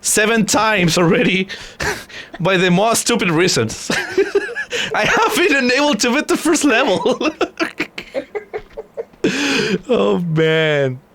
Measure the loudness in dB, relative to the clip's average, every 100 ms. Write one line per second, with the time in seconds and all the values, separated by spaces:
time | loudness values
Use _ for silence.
0 | -2 0 2 2 2 2 2 2 2 2
1 | 2 4 2 2 -2 -8 -16 -8 -6 -6
2 | -10 -16 -16 -4 0 2 4 4 2 0
3 | 0 0 0 2 2 2 -2 -4 -4 -4
4 | -4 -2 0 0 -4 -8 -6 -6 -4 -2
5 | 0 2 2 2 2 2 2 2 2 2
6 | 0 0 0 0 2 2 2 2 2 0
7 | 0 0 -2 -2 -6 -4 -6 -6 -10 -10
8 | -10 -10 -8 -12 -10 -14 -14 -16 -16 -12
9 | -14 -4 -2 -2 -2 -2 -2 -4 -2 0
10 | 2 0 0 0 2 2 2 2 0 -2
11 | -12